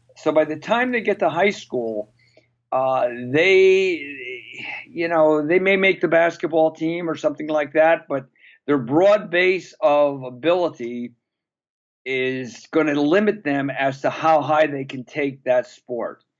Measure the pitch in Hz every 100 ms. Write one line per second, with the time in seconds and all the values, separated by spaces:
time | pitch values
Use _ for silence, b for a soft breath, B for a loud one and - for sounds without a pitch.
0 | _ - 156 156 156 151 180 233 254 247
1 | 202 202 180 156 208 196 - 127 113 107
2 | 104 b b b b _ _ 131 131 131
3 | 123 120 123 143 185 190 190 190 190 160
4 | 143 139 123 123 117 123 B B B 139
5 | 170 165 156 151 151 185 190 196 190 185
6 | 170 165 170 160 170 160 160 156 160 170
7 | 165 143 151 143 151 151 143 151 160 165
8 | - 139 135 b b b - 143 113 147
9 | 196 208 160 175 185 185 - - 156 147
10 | 143 139 127 123 151 180 165 135 120 120
11 | 120 - _ _ _ _ _ _ _ _
12 | 131 131 131 131 123 - - 160 151 143
13 | 147 190 208 208 147 139 139 131 135 131
14 | 165 - 160 156 139 156 151 139 131 131
15 | 120 156 139 135 127 123 123 - _ 120
16 | 90 - _